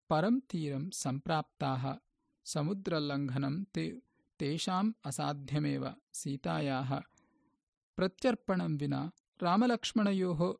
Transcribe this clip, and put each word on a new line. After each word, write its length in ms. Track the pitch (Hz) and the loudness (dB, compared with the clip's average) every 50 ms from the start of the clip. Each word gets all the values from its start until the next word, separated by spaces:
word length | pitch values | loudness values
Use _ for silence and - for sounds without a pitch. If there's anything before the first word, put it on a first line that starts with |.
| _ - | _ 0
परं 300 | 160 151 170 214 240 269 | 2 2 4 4 2 2
तीरं 500 | - - - 170 156 143 139 135 151 190 | 0 -2 -4 -4 -2 -2 -2 -2 -4 -4
सम्प्राप्ताः। 1080 | - - - 139 127 139 - - 165 156 151 - _ - 143 135 131 123 127 135 135 - - _ _ _ _ _ _ _ _ | -6 -4 -2 -2 -2 -2 -2 0 0 0 -2 -4 _ -4 -2 0 0 0 -2 -4 -4 -6 -10 _ _ _ _ _ _ _ _
समुद्रलङ्घनं 1200 | - - 160 147 165 208 196 190 196 170 156 147 147 139 139 143 131 127 139 139 139 143 180 202 | -6 -2 -2 0 0 -2 -2 -2 -2 -2 0 0 0 0 0 0 0 0 0 0 0 -2 -2 -4
ते-, 340 | - - 165 160 165 - 254 - _ _ _ _ _ _ - | -4 -4 -4 -4 -4 -6 -10 -14 _ _ _ _ _ _ -4
तेषाम् 540 | 147 139 151 165 - - 185 185 202 220 220 - - | -2 -2 -2 -2 0 0 2 2 2 2 0 -2 -6
असाध्यमेव। 920 | 143 135 - 147 143 147 143 139 135 139 151 151 143 139 135 131 127 - - _ _ | -6 -4 -2 -2 -2 -2 -4 -4 -2 0 0 2 2 0 0 -2 -4 -6 -10 _ _
सीतायाः 880 | - - - 147 139 143 - 175 165 156 151 139 135 127 135 127 135 143 147 - _ _ _ _ _ _ _ _ _ _ _ _ _ _ _ _ _ | -12 -8 -6 -6 -6 -4 -2 -2 0 0 0 0 0 0 0 -2 -2 -4 -4 -8 _ _ _ _ _ _ _ _ _ _ _ _ _ _ _ _ _
प्रत्यर्पणं 800 | - 185 190 185 - - 262 233 - _ - 190 180 180 165 156 | -2 0 0 0 0 2 2 2 2 _ 0 0 0 2 0 0
विना 340 | 143 143 143 143 139 143 170 - _ _ _ _ - | 0 0 -2 -2 -2 -2 -4 -8 _ _ _ _ -2
रामलक्ष्मणयोः 1120 | 180 175 180 208 240 247 240 220 - - - 233 208 202 196 190 185 180 170 151 170 185 - | 2 4 4 6 6 4 4 0 -2 -2 0 2 2 4 2 2 2 2 2 2 2 0 0